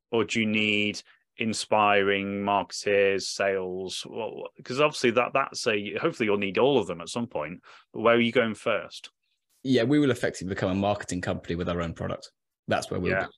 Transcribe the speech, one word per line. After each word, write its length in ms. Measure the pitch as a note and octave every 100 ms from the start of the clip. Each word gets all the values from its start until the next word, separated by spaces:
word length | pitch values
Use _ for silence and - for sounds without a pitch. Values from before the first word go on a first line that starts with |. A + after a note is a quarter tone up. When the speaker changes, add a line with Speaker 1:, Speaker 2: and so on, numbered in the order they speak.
| _
Speaker 1:
or 140 | A#2
do 160 | G#2+ A#2
you 60 | G#2+
need 560 | G#2+ G#2+ G#2 G#2 G2+ - _ _ -
inspiring 1040 | A2+ G#2 - G#2+ G#2 G2+ G2 G2 G2 G2+
marketeers, 800 | G2+ G2+ - - G#2 G2+ G2 G2
sales? 800 | - - G2+ F#2+ F#2 F#2 F#2 - -
What, 300 | A2+ A2 -
what, 140 | - -
'cause 160 | - B2+
obviously 300 | D3+ - B2
that, 200 | A2+ A#2+
that's 320 | C3+ C3+ - B2
a, 280 | G#2 G2+ G#2
hopefully 300 | E3 D#3+ A2
you'll 120 | G2+
need 200 | G2 F#2
all 200 | B2+ C3+
of 80 | F2+
them 140 | E2+
at 80 | E2
some 160 | A#2+ A#2
point, 340 | D#2 D2+ F#2 - - _
but 80 | -
where 160 | A2+ A#2
are 40 |
you 120 | A#2
going 220 | B2 A2+
first? 560 | G#2 A#2+ G2 D#2 - - _ _ _ _ _
Speaker 2:
Yeah, 200 | C3 B2
we 160 | A#2 D3
will 120 | C#3+
effectively 380 | A#2 - - F2+
become 160 | G2 F#2+
a 40 |
marketing 460 | G2 G2 G2+ - F2+
company 360 | G2 F2+ - F2
with 120 | F2+
our 140 | F2
own 100 | E2+
product. 380 | - F#2 - - _ _ _ -
That's 220 | G#2 -
where 100 | F#2+
we'll 120 | F2+
Speaker 1:
Yeah. 120 | F#2+
Speaker 2:
be. 60 | F2+